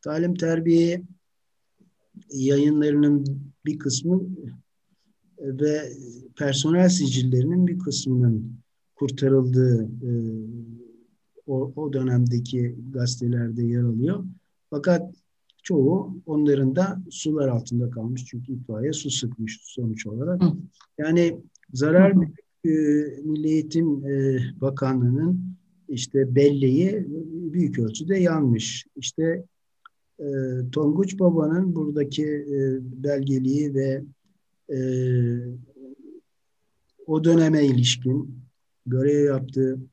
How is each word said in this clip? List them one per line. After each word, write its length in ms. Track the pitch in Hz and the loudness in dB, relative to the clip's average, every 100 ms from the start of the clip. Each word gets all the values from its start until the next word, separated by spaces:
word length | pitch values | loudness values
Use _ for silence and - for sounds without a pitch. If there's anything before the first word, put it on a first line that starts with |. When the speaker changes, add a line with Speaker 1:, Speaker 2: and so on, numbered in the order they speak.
Speaker 1:
talim 340 | - 156 175 180 | -6 -2 0 0
terbiye 640 | 165 165 165 170 170 175 180 - _ _ _ _ _ _ _ _ _ - _ | 0 0 4 4 4 0 -8 -20 _ _ _ _ _ _ _ _ _ -20 _
yayınlarının 1080 | 143 131 139 147 151 147 147 147 147 139 139 - _ 156 | -4 2 4 4 4 2 4 4 2 0 -6 -10 _ -8
bir 140 | 151 | -4
kısmı 440 | 139 123 165 185 185 180 120 123 _ _ _ _ _ _ _ _ | -4 -4 0 0 -2 -10 -12 -16 _ _ _ _ _ _ _ _
ve 540 | 139 131 151 151 139 - 123 120 - - | -8 -2 0 0 -6 -14 -18 -20 -20 -4
personel 520 | 143 131 156 170 180 | -2 0 2 6 6
sicillerinin 800 | 180 139 127 127 127 135 180 175 | 6 2 2 2 2 2 2 2
bir 120 | 170 | 0
kısmının 760 | - 127 135 127 123 110 - - _ _ _ _ | -4 -4 0 2 4 2 -4 -12 _ _ _ _
kurtarıldığı, 880 | 139 139 139 135 127 127 127 120 | -4 0 4 4 4 4 4 4
e, 280 | 110 123 127 120 113 113 110 120 117 117 - - _ _ _ _ - | 0 -6 -6 -4 -4 -6 -10 -14 -16 -18 -20 -20 _ _ _ _ -6
o, 260 | 131 131 139 | -4 -4 -6
o 180 | 151 | -4
dönemdeki 800 | 135 131 123 120 120 123 127 120 120 123 | -2 0 2 2 0 -2 -4 -4 -6 -10
gazetelerde 720 | 131 123 - 120 120 117 117 | -4 -4 -2 -2 -2 -4 -2
yer 200 | 117 120 | -2 0
alıyor. 400 | 120 113 135 196 - - _ _ _ | 0 0 -2 -2 -6 -14 _ _ _
Fakat 460 | 147 180 170 185 - _ _ _ _ | -6 0 0 0 -16 _ _ _ _
çoğu 540 | - 170 135 185 - - - | -2 2 4 2 -2 -12 -4
onların 500 | 151 147 139 131 135 | 0 2 4 2 2
da 260 | 190 185 180 | 0 -2 -12
sular 380 | - 156 151 135 | -8 -4 0 0
altında 420 | 120 120 120 120 | 0 -2 -2 -2
kalmış. 360 | 123 113 127 127 | -4 -6 -8 -8
Çünkü 280 | 123 123 | -12 -10
itfaiye 400 | 123 - 107 135 | -12 -8 -6 -4
su 180 | 156 147 | -4 -6
sıkmış 480 | 123 113 - 110 110 | -6 -6 -6 -8 -10
sonuç 460 | - - 117 110 110 | -14 -8 -6 -6 -8
olarak. 360 | 110 151 180 | -6 -4 0
Speaker 2:
Hı. 100 | 180 - - _ _ - | 0 0 -8 _ _ -8
Speaker 1:
Yani 420 | 151 165 170 160 - _ _ | 0 2 2 -2 -14 _ _
zarar 420 | 127 147 170 196 190 | -4 2 6 8 6
Speaker 2:
Hı 20 | |
hı. 40 | |
Speaker 1:
büyük. 180 | 160 - _ _ 170 | 2 -4 _ _ 0
E, 40 | 156 151 147 151 123 | 2 2 2 0 -6
Milli 260 | 151 151 156 | -6 -2 0
Eğitim, 580 | 156 151 165 165 143 139 | 0 0 0 0 0 -2
e, 340 | 139 135 131 127 - | 0 2 0 -2 -2
Bakanlığı'nın 960 | 135 135 135 131 123 131 165 180 - - _ _ - | -4 -2 0 2 2 2 0 0 -4 -12 _ _ -10
işte 460 | 127 - 139 135 127 | -8 -2 0 2 4
belleği 720 | 143 143 135 131 185 208 151 151 160 165 170 | 4 4 2 4 2 0 -6 -8 -10 -8 -6
büyük 260 | 165 156 123 | -2 0 0
ölçüde 380 | 113 104 156 196 | -4 -4 -2 2
yanmış. 680 | 180 160 139 117 110 - - - | 2 2 2 2 0 -10 -14 -12
İşte, 500 | 131 - 160 175 185 _ _ _ - _ _ _ | -10 -2 -2 -2 -6 _ _ _ -20 _ _ _
e, 60 | 147 139 131 127 127 | -6 -4 -4 -4 -4
Tonguç 480 | 139 147 156 196 196 | 0 0 2 0 2
Baba'nın 560 | 180 165 156 170 190 160 | 2 4 2 2 0 0
buradaki, 500 | 151 147 143 143 151 | -2 -2 -2 -2 -2
e, 520 | 147 143 139 135 131 127 127 | -4 -4 -2 0 -2 -6 -8
belgeliği 720 | 139 143 139 135 131 139 147 135 | -4 -2 0 0 0 0 0 -2
ve, 280 | 135 135 139 _ _ _ _ _ _ | -2 -4 -8 _ _ _ _ _ _
e, 80 | 135 131 127 127 123 120 120 123 123 123 - - - - - _ _ _ _ _ _ _ _ - | -4 -2 -2 0 2 2 -2 -6 -12 -16 -20 -20 -20 -20 -20 _ _ _ _ _ _ _ _ -2
o 160 | 156 | 2
döneme 420 | 160 165 160 156 147 | 6 6 6 4 4
ilişkin 760 | 123 120 - 127 135 143 127 - _ _ _ - | 4 2 0 -2 -2 -4 -14 -20 _ _ _ -4
görev 400 | 127 135 147 143 | 0 2 4 2
yaptığı 540 | 135 131 135 131 131 131 | 0 -2 -2 0 -2 -10